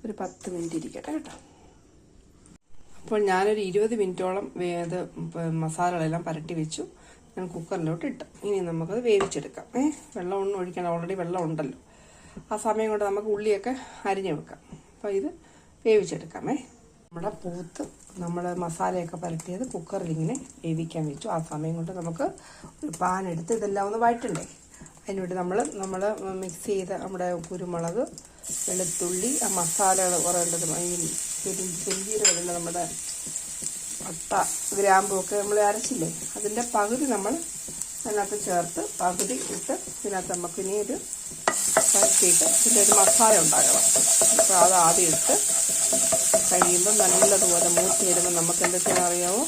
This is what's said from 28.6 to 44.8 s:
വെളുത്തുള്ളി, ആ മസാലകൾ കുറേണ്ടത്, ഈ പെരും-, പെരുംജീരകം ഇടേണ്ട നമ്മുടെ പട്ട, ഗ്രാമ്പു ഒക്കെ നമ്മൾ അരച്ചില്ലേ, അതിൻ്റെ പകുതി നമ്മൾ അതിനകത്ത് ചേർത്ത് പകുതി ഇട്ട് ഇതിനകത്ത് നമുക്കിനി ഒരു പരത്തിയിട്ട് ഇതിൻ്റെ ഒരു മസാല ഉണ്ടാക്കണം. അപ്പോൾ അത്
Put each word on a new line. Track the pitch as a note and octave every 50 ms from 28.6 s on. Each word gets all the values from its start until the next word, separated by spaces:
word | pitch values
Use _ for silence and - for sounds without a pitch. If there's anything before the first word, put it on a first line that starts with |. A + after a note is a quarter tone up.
| -
വെളുത്തുള്ളി, | - F3+ F#3 F#3 D#3+ - - F3+ F3 F3+ F3+ G3 A#3+ C#4+ D4+ A#3+
ആ | G3+ F#3+ F#3
മസാലകൾ | F3 D#3+ - - G3+ F#3+ F#3+ F#3+ F#3 F3+ F3+ E3+ D3+
കുറേണ്ടത്, | F3 F3 F3 E3+ E3+ E3 E3 E3 D#3+ D#3+ E3+ F3
ഈ | F3 F3 E3+ E3+ D#3+ - - - - - - -
പെരും-, | G3 F3+ F#3 F#3 F#3 E3+ D#3 -
പെരുംജീരകം | G3 F#3+ F#3+ F#3+ G#3 A3 G#3 G#3 - F3
ഇടേണ്ട | F3 F3 F3 F3 F3
നമ്മുടെ | E3+ E3+ E3+ F3 E3+ D#3+ - - - - - - - - - - - - - - - - - - - - - - -
പട്ട, | - E3+ E3 - - G#3 G3 - - - - - - G3+
ഗ്രാമ്പു | G3 G3 G3 F#3+ F#3+ G3 G3 G3 F#3+
ഒക്കെ | F3+ - G#3 G#3
നമ്മൾ | G3+ G#3 G#3 G#3 G#3 G3+
അരച്ചില്ലേ, | G#3 A3+ - - B3+ - D#3+ D#3+ - - F3+ - -
അതിൻ്റെ | G#3 G3+ G#3 G#3+ A#3 A#3+ - -
പകുതി | G#3+ G#3 G#3 A#3 C4 D4+ C4+ A#3
നമ്മൾ | G3+ F#3+ G#3 C4+ E4+ E4+ - - - - - - - - - - - -
അതിനകത്ത് | B3 G#3 G#3 G3+ G3 G#3 G#3 -
ചേർത്ത് | G#3 F3+ F3 E3+ E3 - - G4 G#4+ - -
പകുതി | F#3 F3+ F3+ F3+ G3 F#3 A#3+ C4 - - G3+
ഇട്ട് | F3 - - C#4 F#4 - - - -
ഇതിനകത്ത് | - G#3 G3 F#3 F3+ - F#3
നമുക്കിനി | F3 F3 F3 - - F#3+ F#3+ G3+ G#3 G#3
ഒരു | A#3 C#4+ G4+ - - - - - - - - - - - - - - - - - - -
പരത്തിയിട്ട് | - - - - - - F3+ F3 - - - - -
ഇതിൻ്റെ | - A#3+ - G#3 G3
ഒരു | - - G3
മസാല | F#3+ - A3 - A#3 A3 A3 F#3 D#3+
ഉണ്ടാക്കണം. | D#3 - - - - - - - - - - - - - - - - - -
അപ്പോൾ | - - G3 F3+ G#3+
അത് | - F#3+ F3+